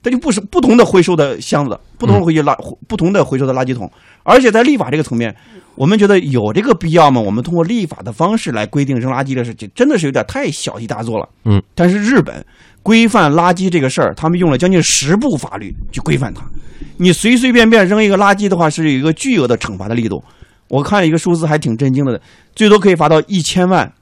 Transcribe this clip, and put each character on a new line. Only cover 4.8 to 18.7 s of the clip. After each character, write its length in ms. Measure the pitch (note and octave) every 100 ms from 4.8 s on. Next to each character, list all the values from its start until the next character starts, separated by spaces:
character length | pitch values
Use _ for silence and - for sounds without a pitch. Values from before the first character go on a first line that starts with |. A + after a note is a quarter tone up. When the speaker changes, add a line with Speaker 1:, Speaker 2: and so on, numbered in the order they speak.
| C#3+
Speaker 1:
这 60 | D3+
个 60 |
层 140 | D3 A#2
面， 180 | A#2 G2+ _ - _
我 100 | -
们 140 | C#3 G#3+
觉 80 | G3+
得 120 | G3
有 320 | D#3 B2 G#2
这 80 | G#2+
个 120 | A#3
必 180 | F3+ E3
要 180 | E3 D3+
吗？ 100 | B2+
我 100 | G#2
们 140 | G#2+
通 100 | C#3
过 80 | E3+
立 220 | E3 A#3
法 140 | E3+ -
的 80 | G2
方 260 | G#2+ F3 A3
式 140 | F3+
来 160 | A2+ G#2+
规 160 | D3
定 140 | C#3 B2+
扔 160 | B2+
垃 100 | C3
圾 120 | C#3
的 100 | B2+
事 100 | A#2
情， 160 | - G#2
真 120 | - C4
的 120 | B3
是 80 | D3
有 40 |
点 140 | B2+ G#2
太 240 | C4 C#4
小 280 | - - -
题 80 | A#2
大 160 | A2
做 160 | A#2 G#2+
了。 100 | - _
Speaker 2:
嗯。 180 | A2+ G2+ -
Speaker 1:
但 140 | - F3
是 100 | G3+
日 220 | G#3 C4
本 240 | - - - _ _ _
规 240 | - A3+ A#3
范 260 | G#3+ D#3
垃 220 | D#3 F3
圾 160 | F3 F#3
这 100 | E3+
个 80 | C3
事 140 | D3
儿， 100 | A#2
他 140 | - D#3
们 100 | F3
用 120 | F3
了 80 | B2+
将 120 | F3+
近 120 | F#3
十 340 | D3+ - C#3 G3+
部 200 | C#4 D#3+
法 200 | - G2+
律 160 | G#2 - -
去 80 | -
规 180 | - C#3+
范 160 | B2
它。 80 | - - - - - - -
你 160 | F3+
随 240 | E3 G#3+ B3
随 160 | C4
便 160 | A#3+ A3+
便 180 | A3+ F#3
扔 160 | G#3
一 60 | G#3+
个 100 | G3
垃 160 | G3+
圾 140 | G3 G3+
的 80 | F3+
话， 120 |
是 220 | D#3+